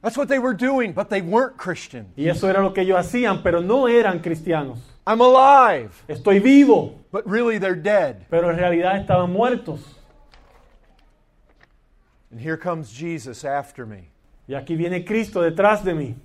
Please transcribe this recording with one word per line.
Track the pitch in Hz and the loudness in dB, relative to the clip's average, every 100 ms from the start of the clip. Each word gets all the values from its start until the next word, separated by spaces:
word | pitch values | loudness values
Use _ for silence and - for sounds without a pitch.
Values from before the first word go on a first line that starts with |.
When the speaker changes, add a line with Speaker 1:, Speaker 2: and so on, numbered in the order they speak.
Speaker 1:
That's | 214 226 | -8 -6
what | 277 | -2
they | 269 | -2
were | 254 | -2
doing, | 196 254 269 226 | -2 -2 0 -2
but | 165 208 | -6 -6
they | 196 | -6
weren't | 170 220 262 - | -2 -2 -2 -6
Christians. | 180 170 - 127 98 92 | -10 -10 -12 -18 -18 -6
Speaker 2:
Y | 151 | -4
eso | 165 190 | -2 0
era | 190 | 0
lo | 190 | 0
que | 190 | -2
ellos | 185 185 | 0 0
hacían, | 175 240 233 175 | 0 -2 -2 -2
pero | 185 170 | -2 -2
no | 180 247 254 | 0 0 2
eran | 233 214 175 | 2 2 -2
cristianos. | 170 160 170 160 135 117 - _ - | -6 -8 -4 -4 -4 -12 -18 _ -4
Speaker 1:
I'm | 226 | 4
alive. | 254 262 269 277 240 160 110 - - | 6 6 8 8 6 2 -6 -18 -14
Speaker 2:
Estoy | 156 - 196 | -4 2 4
vivo. | 226 277 277 202 - - _ | 6 6 8 4 2 -12 _
Speaker 1:
But | 196 214 | -10 -4
really | 214 240 220 | -2 -2 -2
they're | 190 180 | -2 -4
dead. | 170 208 156 101 - | 0 0 0 -6 -4
Speaker 2:
Pero | 165 175 | -2 0
en | 175 | 0
realidad | 180 170 180 196 196 | 0 0 0 -2 0
estaban | 185 180 | 0 0
muertos. | 185 247 240 - - - - _ _ _ _ _ _ _ _ _ _ _ _ _ _ _ _ _ _ _ _ _ _ _ | -2 -2 -2 -8 -14 -16 -20 _ _ _ _ _ _ _ _ _ _ _ _ _ _ _ _ _ _ _ _ _ _ _
Speaker 1:
And | 113 | -14
here | 143 160 | -10 -8
comes | 175 165 131 | -6 -8 -10
Jesus | 117 170 165 127 110 | -12 -10 -10 -12 -12
after | 147 143 139 - 117 | -6 -6 -8 -16 -16
me. | 101 80 _ _ _ _ | -16 -20 _ _ _ _
Speaker 2:
Y | |
aquí | 135 127 160 | -12 -8 -6
viene | 170 180 180 | -4 -6 -4
Cristo | 214 202 185 | -4 -4 -2
detrás | 170 165 202 214 | -2 2 2 2
de | 190 | -2
mí. | 160 131 117 | -6 -8 -12